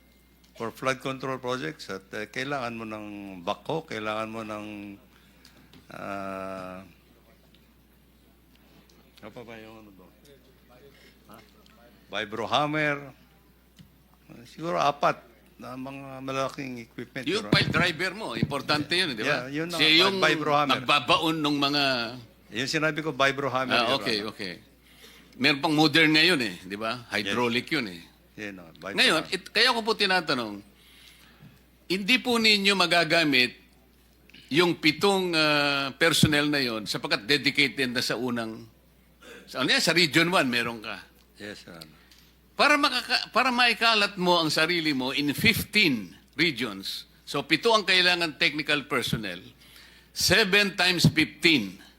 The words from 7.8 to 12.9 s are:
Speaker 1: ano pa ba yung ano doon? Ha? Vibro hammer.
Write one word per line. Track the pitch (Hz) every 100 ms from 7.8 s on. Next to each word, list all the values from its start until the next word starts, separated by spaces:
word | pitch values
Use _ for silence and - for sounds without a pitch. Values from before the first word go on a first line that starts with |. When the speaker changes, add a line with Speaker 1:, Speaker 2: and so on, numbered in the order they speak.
| _ _ _ _ _ _ _ _ _ - _ _ _ _
Speaker 1:
ano | 107
pa | 113 113
ba | 113
yung | 110 110
ano | 104
doon? | 92 87 _ - 139 _ _ _ 123 139 131 - _ -
Ha? | - - _ _ - - - -
Vibro | 98 107 110 104
hammer. | 120 147 151 151